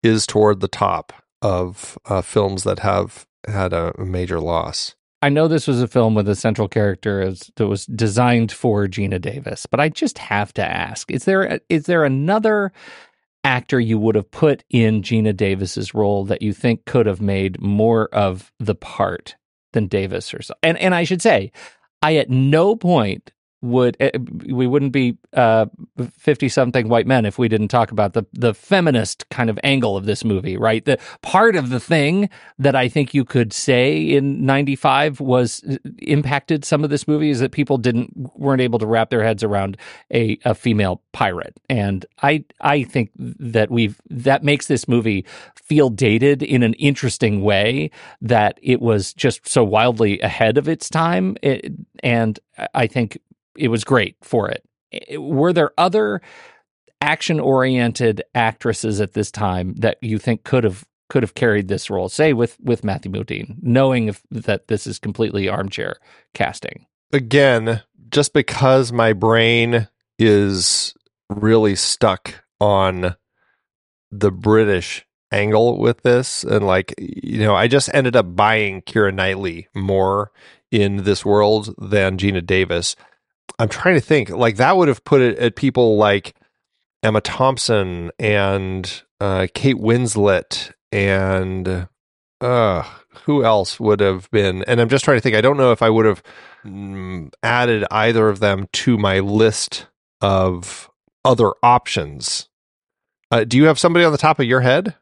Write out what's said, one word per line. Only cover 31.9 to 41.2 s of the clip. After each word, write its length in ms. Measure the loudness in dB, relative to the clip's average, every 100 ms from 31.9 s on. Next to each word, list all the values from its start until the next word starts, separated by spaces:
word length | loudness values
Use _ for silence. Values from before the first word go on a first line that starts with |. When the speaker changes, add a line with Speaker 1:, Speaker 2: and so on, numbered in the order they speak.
| 0 2 0 -2 -6 -20 -2
Speaker 2:
that 160 | 0 2
I 140 | 0
think 240 | 0 0
you 100 | 0
could 300 | 0 0 0
say 480 | -2 0 2 2 0
in 440 | 2 2 2 -2 0
ninety-five 760 | 2 0 0 0 2 0 -2
was, 420 | 0 2 2 -4
uh, 140 | -8 -8 -8 -12
impacted 640 | -2 0 0 -4 -2 -4 0
some 180 | -2
of 60 | 0
this 180 | -4 -2
movie 220 | 0 0
is 100 | 0
that 140 | -2
people 240 | -2 -2 0
didn't, 340 | 0 -2 -4 -10 -14 -6
weren't 260 | -2 0
able 180 | 2 0
to 60 | 0
wrap 240 | 0 2
their 140 | 0
heads 220 | 0 0 -2
around 320 | -2 -4 -8 -18 -20 _
a, 260 | -2 0 -2
a 100 | -2
female 480 | -2 0 0 0 -4 _
pirate. 440 | -4